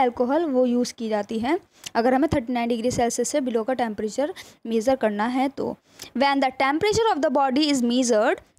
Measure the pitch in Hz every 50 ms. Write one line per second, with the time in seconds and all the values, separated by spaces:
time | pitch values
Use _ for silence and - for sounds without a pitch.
0 | 262 240 240 - 247 240 285 320 349 302 262 254 254 247 240 247 247 - - -
1 | 226 214 214 208 202 - 226 220 233 262 330 403 - _ _ - - - - 240
2 | 220 254 254 262 311 - - 294 233 262 247 240 233 233 247 220 208 202 202 220
3 | 240 233 - - 240 - - 302 262 254 226 226 220 - 262 254 240 226 208 -
4 | 208 214 - 254 277 330 370 - - - - _ - 226 220 226 214 269 269 254
5 | 226 214 208 208 214 247 254 262 269 277 - - - - - - _ _ _ -
6 | - - - 240 277 277 277 277 269 262 262 - 269 269 285 320 403 427 403 427
7 | 466 440 370 294 285 311 254 294 277 262 247 294 311 294 285 262 233 233 240 262
8 | 262 233 240 208 220 285 403 - - _ _